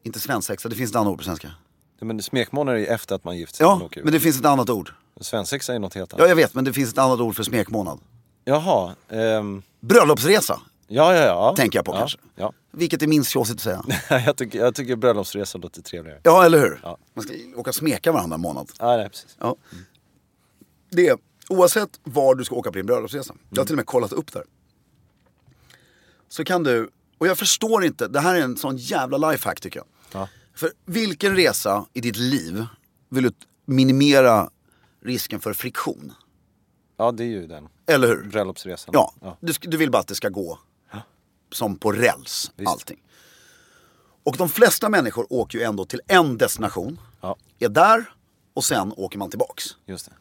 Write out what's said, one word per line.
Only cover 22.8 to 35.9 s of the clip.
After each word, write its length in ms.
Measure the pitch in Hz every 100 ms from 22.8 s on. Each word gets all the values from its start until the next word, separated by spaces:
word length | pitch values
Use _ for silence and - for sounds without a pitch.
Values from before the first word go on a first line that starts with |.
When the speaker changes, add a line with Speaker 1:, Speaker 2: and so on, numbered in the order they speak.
| 98
Speaker 1:
bröllopsresa. 480 | 120 110 143 131 - _
Jag 60 | -
har 0 |
Speaker 2:
Mm. 40 | 135
Speaker 1:
till 80 |
och 40 | 147
med 80 | -
kollat 280 | 127 104
upp 200 | - -
där. 100 | - - _ _ _ _ _ _ _ _ _ _ _ _ _ _ _ _ _ _
Så 140 | -
kan 200 | 156 180
du, 260 | 147 117 113 _ _ _
och 100 | 165
jag 100 | 180
förstår 460 | 202 - 226 220 170
inte, 220 | - 107
det 120 | 139
här 160 | 165 180
är 60 |
en 160 | 131 120
sån 200 | 139 131
jävla 540 | 127 180 127 139 156
lifehack 300 | 139 107 -
tycker 180 | 92 -
jag. 80 | - _ _
Speaker 2:
Ja. 160 | 95 98 _ _ -
Speaker 1:
För 160 | 160 - -
vilken 500 | 180 220 156 202 190
resa 500 | 156 104 107 101 98
i 80 | 123
ditt 140 | 117 107
liv 480 | 123 131 82 95 113 - _ _ _
vill 140 | 127
du 80 | 127 - _ _ -
minimera 840 | 131 131 135 143 139 127 110 87 _ _ _ _ _
risken 360 | 120 123 - 147
för 140 | 113
friktion? 600 | - 127 - -